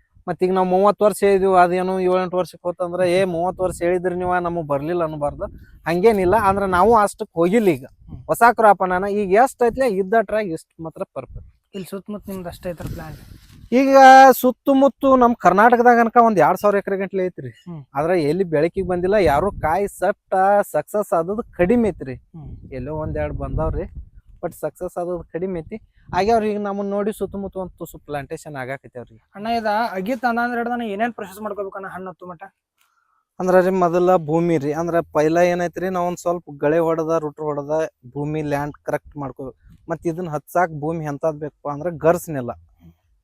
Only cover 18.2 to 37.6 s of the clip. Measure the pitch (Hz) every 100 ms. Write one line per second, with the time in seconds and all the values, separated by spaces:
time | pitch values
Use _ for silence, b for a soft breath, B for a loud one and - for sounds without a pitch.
18.2 | 143 175 180 147 170 190 180 180 185 214
19.2 | 160 143 196 143 156 180 202 - 180 -
20.2 | - 190 196 202 - 151 - 208 196 175
21.2 | 170 214 - - 175 240 214 - 131 123
22.2 | _ 160 131 - - 131 135 156 156 151
23.2 | 147 143 135 135 156 147 - - - -
24.2 | _ - 170 - 156 - 180 180 175 175
25.2 | - 165 190 175 - 226 _ b b 180
26.2 | 202 233 214 208 202 202 202 202 202 -
27.2 | 196 196 190 190 180 - 170 165 - 143
28.2 | 135 160 156 139 127 139 117 123 117 110
29.2 | _ 196 220 233 214 208 233 190 190 262
30.2 | 247 233 240 240 240 240 226 196 240 226
31.2 | 190 196 214 202 196 196 190 180 185 170
32.2 | 180 165 190 _ _ _ _ _ _ _
33.2 | _ - 185 185 185 190 175 175 180 185
34.2 | 147 165 170 160 143 151 170 165 - 151
35.2 | 156 170 180 175 175 - 185 180 175 175
36.2 | 175 175 151 143 147 165 160 160 160 165
37.2 | 151 - 151 143